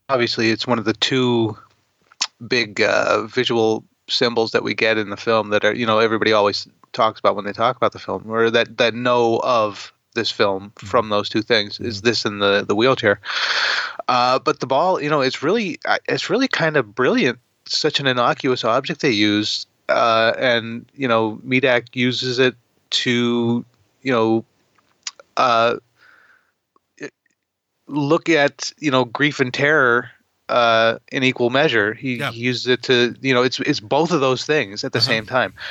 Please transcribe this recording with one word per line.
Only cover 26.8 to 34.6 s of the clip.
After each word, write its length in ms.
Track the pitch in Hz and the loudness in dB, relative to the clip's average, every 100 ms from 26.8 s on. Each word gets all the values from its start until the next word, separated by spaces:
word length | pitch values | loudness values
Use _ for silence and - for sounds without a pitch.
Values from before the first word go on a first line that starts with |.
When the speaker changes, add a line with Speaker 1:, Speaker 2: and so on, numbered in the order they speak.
| _ _ 147 _ _ _ _ _ _ _ - | _ _ -16 _ _ _ _ _ _ _ -8
Speaker 1:
look 420 | 147 143 170 - | -4 0 0 2
at, 440 | 156 143 - - - | 2 2 -2 -12 -6
you 120 | 151 | -2
know, 140 | 131 | 0
grief 360 | 120 110 147 - | 0 -2 -2 0
and 120 | 127 | -4
terror, 580 | - 143 156 127 120 123 - _ _ - | 0 2 2 2 2 -2 -18 _ _ -4
uh, 500 | 120 117 113 113 113 - | 0 2 4 2 0 -6
in 120 | 139 | -2
equal 280 | 131 127 120 | -2 0 0
measure. 440 | 131 156 117 101 | 2 2 2 0
He, 220 | 117 135 123 | -4 -8 -6
Speaker 2:
Yeah. 140 | 139 | -6
Speaker 1:
he 100 | 113 | -4
uses 260 | 123 120 120 | -4 -4 0
it 160 | 123 | -2
to, 300 | - 123 120 - | 2 2 2 0
you 140 | 131 | 0
know, 80 | 127 | 2
it's, 180 | 127 - | 2 0
it's 200 | 143 143 | -4 -4
both 300 | 104 139 165 | 0 0 2
of 100 | 170 | 2
those 240 | 131 127 | 2 0
things 400 | - 151 | 0 -2